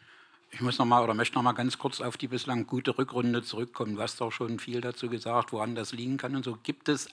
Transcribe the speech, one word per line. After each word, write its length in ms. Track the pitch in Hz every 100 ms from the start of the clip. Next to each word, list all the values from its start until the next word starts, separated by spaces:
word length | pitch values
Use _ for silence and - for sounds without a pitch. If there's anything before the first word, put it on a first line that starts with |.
| - - - _ -
Ich 100 | -
muss 180 | 123 -
noch 60 |
mal 180 | 120 120
oder 120 | 113
möchte 200 | 110 117
noch 80 | 127
mal 100 | 123
ganz 260 | 113 127 -
kurz 220 | 135 -
auf 160 | 123 -
die 100 | 120
bislang 380 | 123 - 120 113
gute 320 | 123 131 127
Rückrunde 440 | 135 123 120 117
zurückkommen. 540 | - 107 120 - 107 104
Du 60 |
hast 180 | 110 -
auch 120 | 113
schon 260 | - 117 117
viel 240 | - 120
dazu 260 | 123 - 120
gesagt, 420 | 117 113 120 -
woran 220 | 110 113
das 180 | 117 104
liegen 260 | 117 123 135
kann 180 | 131 135
und 80 |
so. 140 | 123 110
Gibt 280 | - - -
es 180 | 139 -